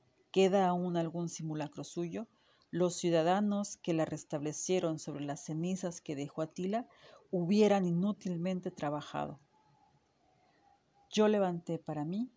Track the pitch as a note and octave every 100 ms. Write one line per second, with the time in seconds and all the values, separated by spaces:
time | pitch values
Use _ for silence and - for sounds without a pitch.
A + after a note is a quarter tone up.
0 | _ _ _ F#3 F#3+ G3 F#3 F3+ F3+ F3
1 | E3 E3+ E3+ - D#3+ D3+ C#3+ - C#3+ F3
2 | F3 F#3+ A3+ _ _ _ _ E3+ F3 E3
3 | F3 E3 D#3+ F#3+ G#3 G3+ G3+ - - D#3+
4 | D#3 D3+ - D3+ D3 D3+ - F#3 E3+ D#3+
5 | - D3 C#3+ D3 - D#3 F3 F#3 F3+ E3+
6 | - C#3 C#3+ - D#3+ - F#3 A3 B3 -
7 | - - _ F3+ E3+ G#3 G#3 G3+ F3+ E3+
8 | G3+ G3+ F#3 E3+ F3+ F#3 F#3 F#3 D3 D3
9 | - D3 D3 D3 _ _ _ _ _ _
10 | _ _ _ _ _ _ _ _ _ _
11 | _ G#3+ G#3+ G#3 F#3+ E3+ - E3 - D3+
12 | D3+ G3 B3+